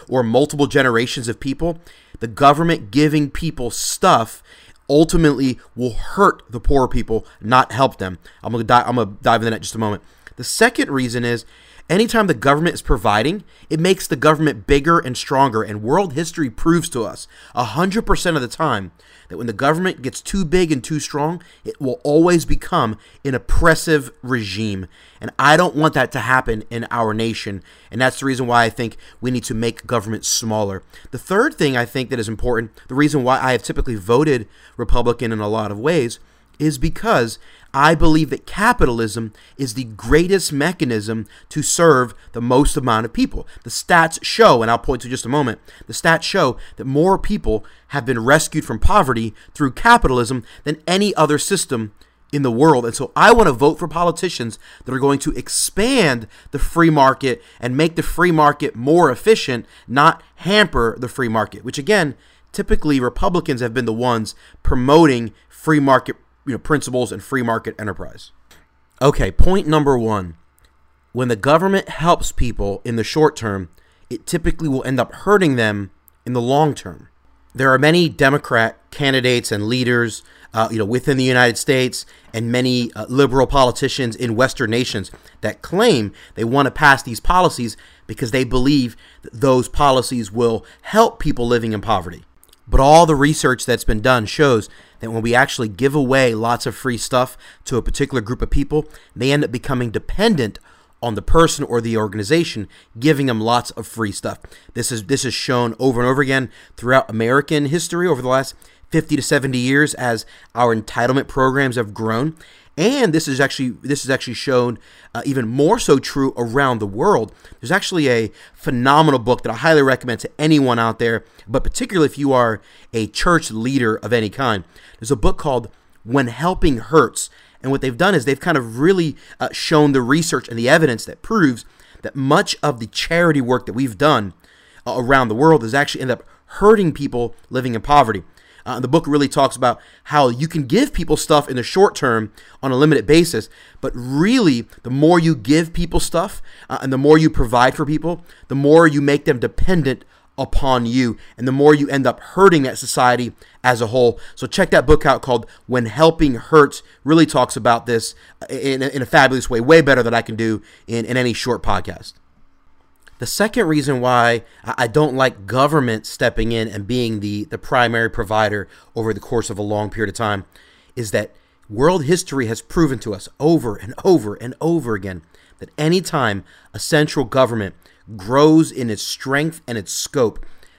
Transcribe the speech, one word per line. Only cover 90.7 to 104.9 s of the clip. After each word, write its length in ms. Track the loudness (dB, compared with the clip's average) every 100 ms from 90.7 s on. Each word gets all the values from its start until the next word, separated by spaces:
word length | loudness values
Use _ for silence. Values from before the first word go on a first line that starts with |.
| -20
help 400 | -2 2 2 2
people 260 | -4 -2 0
living 260 | 0 -2
in 80 | -4
poverty. 440 | -2 -2 -4 -14 -20 _ _ _ 0
But 140 | 4
all 260 | 8 8 8
the 100 | 4
research 500 | 2 2 0 0 -2
that's 180 | -2
been 160 | 0 0
done 240 | 2 2
shows 460 | 0 2 2 2 0 -12 -20 _
that 100 | -10
when 100 | -6
we 140 | 0
actually 340 | 2 2 -2 -8
give 280 | -2 -2 0
away 360 | 0 2 2
lots 320 | 0 -2 -4
of 120 | -4 -8
free 200 | -6 -6
stuff 400 | -2 -2 -2 -6 -20 -20
to 120 | -6 -4
a 60 |
particular 380 | -2 -2 -2 -4
group 200 | -4 -6
of 100 | -2
people, 360 | 0 0 -2 -4 -10 _ -6
they 160 | 0
end 120 | 0
up 60 | 0
becoming 400 | -4 -4 -4 -4
dependent 720 | -6 -6 -2 0 0 -2 -6 _ _ _ _
on 140 | -8 -6
the 60 |
person 420 | 2 4 4 2
or 160 | -4 -4
the 160 | -2 -2
organization 720 | -2 -4 -2 0 0 -6 -12 -16 _ -2
giving 260 | 0 2 0
them 140 | -2
lots 320 | 0 0 -2
of 120 | -10
free 280 | -12 -6 -6
stuff. 260 | -6 -10 -12 -16 -20 -14
This 180 | -8 -6